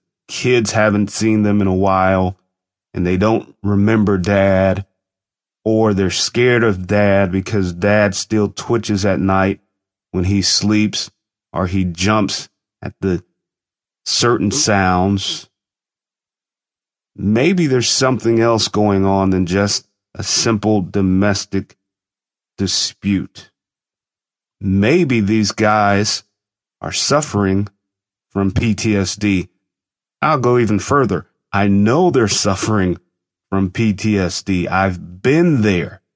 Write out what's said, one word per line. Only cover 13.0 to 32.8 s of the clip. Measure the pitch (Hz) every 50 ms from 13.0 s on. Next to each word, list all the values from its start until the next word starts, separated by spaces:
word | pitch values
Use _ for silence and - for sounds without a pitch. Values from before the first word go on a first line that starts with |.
the | - 98 90 82 - _ _ _ _ _ _ _ _ _ _ _ _ _ _ _ _
certain | - - - 135 120 123 - - 104
sounds. | 98 - - 113 104 98 95 92 90 90 92 98 101 98 - - - - - _ _ _ _ _ _ _ _ _ _ _ _ _ _ _ _ _ _ _ _ _ _ _ _ _ _ _ _ _ _ _ _ _ _
Maybe | 104 - 101 107 113 135 170 196 175 170
there's | 143 131 127 117 -
something | - - 135 131 131 104 - 117 117 113
else | 113 117 117 107 107 -
going | - 104 104 104 98 98 98
on | 98 98 98 95 95
than | 95 92 92
just | 82 90 98 101 104 - - - _ _ _ _ _ _
a | -
simple | - - - - - 117 113 104 - 107 107 104
domestic | 90 80 - 101 95 92 92 95 95 - 98 95 - - - 98 98 - _ _ _ _ _ _ _ _ _ _ _ _ _ _ _ _ _
dispute. | - 101 90 - - - - - _ - 98 101 92 - - _ - - _ _ _ _ _ _ _ _ _ _ _ _ _ _ _ _ _ _ _ _ _ _ _
Maybe | 101 98 95 98 101 117 151 185 175 135 127 117
these | 104 98 110 110 107 98
guys | - - 110 107 107 107 104 101 101 98 104 104 - - - _ _ _ _ _ _ _ _ _ _ _
are | - -
suffering | - - - - 135 147 151 - - 104 101 95 95 98 101 - - _ _ _ _ _ _ _ _ _ _ _
from | _ 98 98 98
P | 95 - 113 113 104
T | - - 113 104
S | 98 95 90 -
D. | - 104 104 98 90 85 - _ _ _ _ _ _ _ _ _ _ _ _ _ _
I'll | - 147 156 139
go | 120 123 123 123
even | 120 101 107 95
further. | - - 139 143 131 107 101 80 - _ _ _ _ _
I | - 101 101
know | 101 98 101 101 110 123 156 180 175
they're | 139 131 113 101
suffering | - - - 101 95 92 - - 110 104